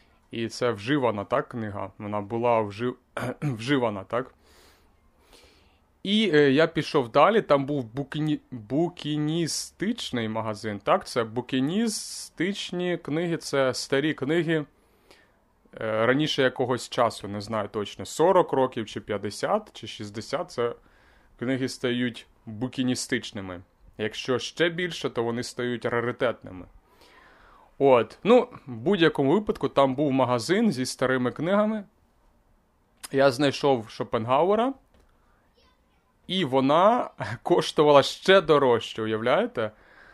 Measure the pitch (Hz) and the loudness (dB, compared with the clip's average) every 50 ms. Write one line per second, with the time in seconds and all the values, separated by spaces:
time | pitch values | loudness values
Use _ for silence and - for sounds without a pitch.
0 | _ _ _ _ _ _ - 113 113 107 - - 127 123 117 101 98 117 147 147 | _ _ _ _ _ _ -8 -8 -8 -8 -4 -2 -2 -2 -2 -4 -2 -2 0 0
1 | 127 117 104 104 98 - - 135 147 - - 123 110 107 101 101 98 95 - - | 2 0 0 -2 -4 -2 -2 -2 -2 -4 -8 -8 -8 -8 -8 -8 -10 -10 -12 -12
2 | 110 101 104 104 101 98 113 117 117 120 117 113 110 101 98 101 120 127 127 - | -8 -6 -6 -6 -4 -4 -4 -2 0 2 2 2 0 -2 -4 -6 -6 -6 -6 -8
3 | _ _ _ - - 123 123 - 160 147 123 110 113 127 147 135 120 113 104 98 | _ _ _ -8 -6 -6 -6 -6 -6 -6 -6 -6 -2 -2 0 0 0 -2 -2 -6
4 | 95 - 110 120 131 - - _ _ _ _ - _ _ _ _ _ _ _ _ | -8 -6 -6 -6 -6 -6 -12 _ _ _ _ -20 _ _ _ _ _ _ _ _
5 | _ _ _ _ _ _ - - - _ _ _ _ _ _ _ _ _ _ _ | _ _ _ _ _ _ -20 -20 -20 _ _ _ _ _ _ _ _ _ _ _
6 | - 92 104 110 220 196 147 147 147 139 131 147 160 160 - 160 139 - - 151 | -4 0 2 2 4 4 6 6 6 6 6 6 4 2 2 -2 -4 0 0 0
7 | 127 113 - 143 151 185 220 214 165 - 147 139 139 131 147 143 123 110 110 135 | 0 2 4 6 6 6 6 4 4 4 2 2 2 0 -2 -4 -4 -6 -8 -8
8 | 139 - - 151 151 151 151 143 - _ - 123 107 104 131 151 170 170 170 - | -8 -6 -4 -2 -2 0 -2 -2 -6 _ -14 -14 -8 -4 -2 0 0 -2 -4 -6
9 | - 147 151 151 151 151 160 170 170 143 - - - - - - 175 208 247 - | -8 -4 -4 -2 -2 -2 -2 -2 -2 -2 -4 -6 -8 -10 -10 -6 -6 -4 -4 -6
10 | - - - 120 113 107 110 113 107 113 107 101 110 110 101 98 - 147 165 196 | -8 -6 -4 -4 -4 -4 -4 -4 -6 -6 -8 -6 -6 -8 -8 -4 0 0 0 0
11 | 208 - - 123 113 110 110 123 117 - - 131 131 147 175 214 233 226 208 - | 0 -2 -4 -4 -4 -2 -4 -6 -6 -2 -2 -2 0 0 0 0 -2 -2 -4 -6
12 | - - - - - - - - 156 190 202 - - - - 175 180 180 175 170 | -10 -12 -14 -14 -16 -14 -8 -6 -4 -4 -4 -6 -8 -8 -6 -4 -4 -4 -4 -4
13 | - - 143 160 175 170 170 147 - - - 139 135 131 120 - - - 139 135 | -6 -6 -4 -4 -2 -2 -4 -6 -6 -4 0 0 0 0 0 -4 -4 -2 0 0
14 | 143 156 143 - 135 131 160 175 165 160 165 156 147 - _ _ _ _ _ _ | 0 0 -2 -2 -2 0 0 0 0 0 0 -2 -2 -6 _ _ _ _ _ _
15 | _ _ - _ _ _ _ _ _ _ _ _ _ _ - - 113 110 110 107 | _ _ -20 _ _ _ _ _ _ _ _ _ _ _ -12 -8 -4 -2 0 2
16 | 113 120 131 143 156 151 - - 135 127 127 - 131 117 131 117 - - - - | 2 2 2 2 0 0 0 0 0 0 0 -2 -2 -2 -2 -4 -6 -6 -2 0
17 | 120 113 - - - 98 101 104 98 101 113 107 101 104 - 110 101 - - - | 0 0 0 -4 -10 -10 -8 -8 -8 -6 -4 -4 -4 -4 -6 -6 -6 -6 -8 -12
18 | 98 - - - 151 180 190 180 165 170 - 135 131 127 - 120 110 101 - 113 | -14 -8 -2 2 2 4 4 4 4 2 2 0 0 0 -2 -6 -8 -8 -10 -12
19 | 104 - 107 101 101 104 101 - - 147 190 214 - - - - - 107 - - | -8 -6 -6 -6 -6 -8 -6 -4 -2 -2 -2 -2 -4 -8 -14 -16 -14 -14 -12 -12
20 | 107 101 101 113 104 - - 151 175 170 - - 120 117 117 - _ _ _ _ | -14 -12 -12 -12 -8 -6 -6 -6 -6 -8 -6 -4 -4 -4 -4 -8 _ _ _ _
21 | _ _ _ _ _ _ _ _ 120 123 135 123 131 120 - - - 127 120 120 | _ _ _ _ _ _ _ _ -4 -4 -2 -2 -4 -6 -6 -4 -4 -2 -2 -2
22 | 123 120 113 - - _ _ _ _ 117 110 104 127 127 - - 127 127 127 123 | -2 -4 -6 -8 -16 _ _ _ _ -16 -10 -8 -8 -6 -4 -2 -2 -2 -2 -2
23 | - - 135 120 - - - 110 95 95 90 87 92 _ _ _ _ - _ - | -4 -4 -4 -4 -4 -8 -10 -12 -10 -10 -12 -14 -16 _ _ _ _ -20 _ -6
24 | 107 110 - - - - 127 117 - - - - 165 175 170 165 180 175 170 - | -6 -6 -6 -6 -4 -2 -2 -2 -4 -6 -4 -2 -2 -2 -2 -4 -6 -6 -6 -6
25 | - 131 - 127 117 117 117 120 120 - - - 123 123 120 117 - 120 120 120 | -8 -6 -4 -4 -4 -2 -4 -4 -6 -8 -8 -6 -6 -4 -4 -4 -4 -2 -2 -2
26 | 117 120 117 - 139 117 110 - - 104 95 90 87 - - _ _ _ _ _ | -2 -4 -4 -2 -2 -2 -2 -4 -10 -16 -16 -16 -18 -18 -20 _ _ _ _ _
27 | - - - - - - _ _ - - - - _ _ _ - 139 139 127 120 | -20 -20 -20 -20 -20 -20 _ _ -20 -20 -20 -20 _ _ _ 2 6 6 8 6
28 | 110 - - - - 185 240 247 - - - - - 139 123 110 117 160 208 175 | 6 2 -4 -2 4 6 6 6 6 2 -4 -16 -14 -14 -12 -4 0 0 2 4
29 | 165 156 156 - 139 135 160 214 208 - - - - 127 - 139 139 135 131 131 | 4 4 4 2 2 2 2 2 0 -2 -2 -2 -4 0 2 4 4 4 2 0
30 | 156 143 131 131 127 120 123 120 110 147 180 208 240 208 151 127 127 - - - | 0 2 2 2 2 2 2 0 0 0 2 2 2 2 2 0 -4 -6 -4 -2
31 | 135 123 131 131 127 123 117 - 143 170 196 208 214 214 220 214 196 - _ _ | 0 0 0 0 0 -2 -2 -4 -2 0 2 2 2 0 -2 -6 -8 -14 _ _
32 | _ _ _ _ _ _ _ _ _ _ _ _ _ _ _ _ _ _ _ _ | _ _ _ _ _ _ _ _ _ _ _ _ _ _ _ _ _ _ _ _
33 | - - - 135 135 139 120 123 147 139 - - - 143 135 120 107 113 - - | -14 -4 0 4 4 4 4 4 2 0 0 2 2 2 2 2 -2 -6 -10 -10
34 | 127 - - 117 110 120 131 143 165 185 208 214 233 269 277 - _ _ _ _ | -6 -4 -4 -4 0 0 2 2 4 2 2 2 0 -2 -4 -6 _ _ _ _
35 | _ _ _ _ _ _ _ _ _ _ _ _ _ _ _ _ _ _ _ _ | _ _ _ _ _ _ _ _ _ _ _ _ _ _ _ _ _ _ _ _
36 | _ _ _ _ _ - 175 190 156 131 127 135 131 135 147 165 185 214 233 - | _ _ _ _ _ -6 -4 -2 -2 0 2 2 4 4 4 6 6 4 4 2
37 | - - - - 107 98 117 - - - 175 - 156 - - - 151 147 147 139 | -2 -6 -8 -10 -10 -8 -8 -8 -2 2 2 2 2 0 2 4 6 8 8 8
38 | 131 - - - - - 190 196 175 151 151 143 135 127 117 117 - - - - | 6 4 0 -2 2 4 6 6 6 6 4 6 6 4 4 2 0 -4 -6 -6
39 | 110 110 110 107 113 123 143 175 226 - - 127 110 107 - _ _ _ - - | -4 -2 -2 -2 0 2 2 2 0 -2 -2 -4 -6 -6 -8 _ _ _ -20 -20
40 | - - | -20 -20